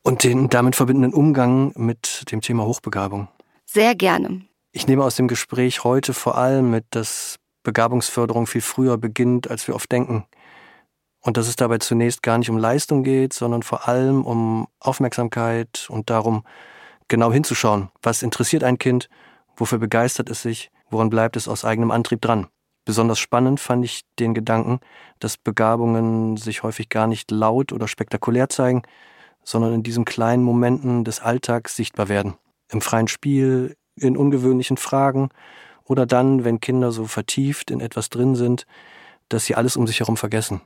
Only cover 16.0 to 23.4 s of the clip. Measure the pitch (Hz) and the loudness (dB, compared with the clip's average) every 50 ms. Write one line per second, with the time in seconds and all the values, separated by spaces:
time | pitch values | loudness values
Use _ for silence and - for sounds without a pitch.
16 | 107 - 117 113 107 113 113 107 - - - - - - - - - - - _ | -4 0 0 0 2 2 0 0 -2 -8 -20 -20 -20 -20 -20 -20 -20 -20 -20 _
17 | _ _ - 117 117 117 113 143 151 - 123 - - 113 104 101 98 - _ _ | _ _ 2 2 4 4 4 2 2 0 -2 0 2 2 2 2 -2 -6 _ _
18 | - 113 113 - - 117 - - 117 - - 156 135 127 123 120 - 127 123 123 | -2 -2 -2 0 -4 -4 -2 -2 0 0 2 2 2 2 0 2 2 2 2 0
19 | - _ _ _ - - _ _ _ _ _ - 117 - 123 110 113 104 113 113 | -2 _ _ _ -20 -20 _ _ _ _ _ -6 -2 -2 0 -2 0 0 2 2
20 | 120 127 - - 117 - 117 - - 120 110 - - _ _ _ _ _ 113 110 | 2 2 0 -4 -6 -6 -8 -8 -6 -6 -8 -8 -12 _ _ _ _ _ 0 0
21 | 113 110 110 113 110 117 - 120 - - 110 - - 113 110 110 117 110 113 120 | 2 2 4 2 2 2 0 -4 -6 -4 -6 -4 -2 -2 0 0 0 0 0 0
22 | 117 - 123 110 - 117 117 104 87 - _ _ _ _ _ _ _ - 107 117 | 0 -2 -4 -2 0 0 2 0 0 -6 _ _ _ _ _ _ _ -2 0 2
23 | 117 113 110 - - _ - 120 | 2 2 0 -2 -2 _ 2 2